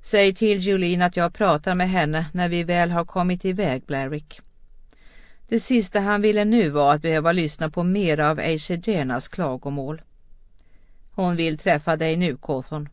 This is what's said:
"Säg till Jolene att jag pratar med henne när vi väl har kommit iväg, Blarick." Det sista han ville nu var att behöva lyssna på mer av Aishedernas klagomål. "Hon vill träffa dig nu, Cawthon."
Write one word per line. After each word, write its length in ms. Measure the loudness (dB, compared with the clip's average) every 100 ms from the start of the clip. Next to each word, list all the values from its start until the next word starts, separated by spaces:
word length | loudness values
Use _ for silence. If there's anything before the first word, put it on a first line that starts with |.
"Säg 320 | 2 4 4
till 320 | 4 0 2 0
Jolene 380 | 0 0 2 0
att 100 | 0
jag 180 | -2
pratar 400 | 2 2 2 0
med 160 | 0 0
henne 360 | 0 0 -2 -4
när 160 | -2 -2
vi 160 | 0
väl 260 | 0 0 2
har 140 | 0
kommit 400 | -2 -2 -2 -2
iväg, 380 | -4 -2 -2 -2 -4
Blarick." 540 | -6 -4 -8 -12 -20 -20 -20 -20 -20 -20 -20 -20 -20 -20 -20 -4
Det 120 | -4
sista 400 | 2 2 2 -2
han 220 | 0 2
ville 220 | 2 2
nu 260 | 2 2 2
var 240 | 4 4
att 80 | 4
behöva 300 | 2 2 2
lyssna 380 | 2 -2 -4 -6
på 120 | -2
mer 380 | 0 0 0 2
av 180 | 2 0
Aishedernas 920 | -2 -2 -2 -4 -2 -2 -2 -4 -6
klagomål. 760 | -6 -4 -4 -6 -6 -8 -10 -14 -20 -20 -20 -20 -20 -20 -20 -20 -20 -14
"Hon 260 | -4 -2 0
vill 220 | -2 0
träffa 380 | 0 0 0 0
dig 200 | 0 0
nu, 200 | 0 -2
Cawthon." 460 | -4 -6 -4 -10 -10